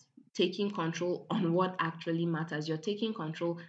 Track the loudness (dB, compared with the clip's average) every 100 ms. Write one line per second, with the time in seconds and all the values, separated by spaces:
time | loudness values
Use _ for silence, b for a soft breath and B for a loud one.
0 | -20 -20 -6 2 2 2 -2 0 -2 0
1 | 0 -2 0 2 4 4 4 2 -2 -2
2 | 0 2 2 0 -2 -2 -2 -2 -2 0
3 | -2 -2 -4 -2 -2 -2